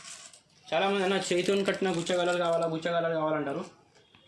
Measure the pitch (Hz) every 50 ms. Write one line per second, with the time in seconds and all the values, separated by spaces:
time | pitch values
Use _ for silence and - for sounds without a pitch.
0 | - - - - - - - - _ _ _ - - - 160 165 196 196 202 202
1 | 185 185 196 185 185 - 185 175 175 202 196 202 190 196 185 - 196 190 175 165
2 | 170 - 185 180 175 180 175 175 175 170 165 165 165 165 160 160 160 175 170 170
3 | 165 165 165 160 156 156 156 151 143 143 139 170 190 - - _ - _ _ -
4 | - _ _ - -